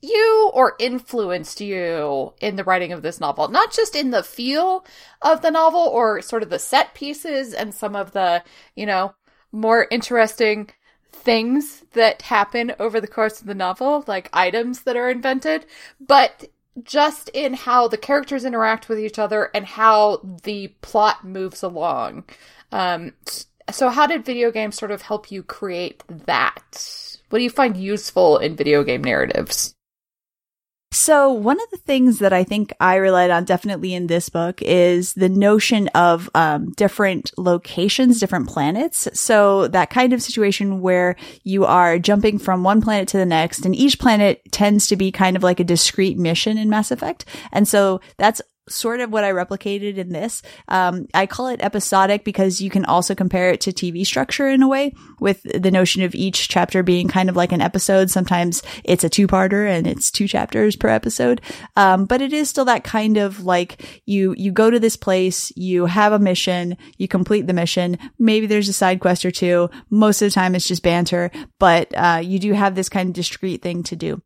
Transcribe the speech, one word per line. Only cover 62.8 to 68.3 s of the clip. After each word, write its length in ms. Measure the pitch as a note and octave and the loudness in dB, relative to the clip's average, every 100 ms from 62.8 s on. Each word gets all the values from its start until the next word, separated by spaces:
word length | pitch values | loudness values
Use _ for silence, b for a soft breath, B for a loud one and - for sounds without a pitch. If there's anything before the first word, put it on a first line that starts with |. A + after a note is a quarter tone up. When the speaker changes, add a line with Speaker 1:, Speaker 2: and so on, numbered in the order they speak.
Speaker 2:
kind 340 | - A3 G#3+ G#3+ | 0 -2 2 2
of, 260 | G3+ G3 | 0 -4
like, 400 | F3+ F3+ F3 - B B - | 0 0 0 -8 B B -4
you, 300 | G3 F#3+ - | 0 0 0
you 140 | G3 | -2
go 180 | F3+ A3 | 2 4
to 100 | A#3+ | 4
this 160 | A3+ - | 2 0
place, 560 | - F#3 F#3 F3+ - - | 0 0 0 -2 -8 -8
you 300 | F#3 F3+ F3 | -2 0 0
have 260 | F3+ G#3 | 2 4
a 60 | G#3+ | 4
mission, 580 | G3+ F3+ - F3+ F3 F3 B B | 2 2 0 -2 -4 -8 B B
you 100 | F#3 | -4
complete 400 | F#3+ F3+ G#3 G#3+ | -2 2 0 0
the 60 | |
mission. 440 | F3+ E3+ - F3+ F3 B _ | -2 0 -2 -2 -4 B _
Maybe 260 | A3+ | 2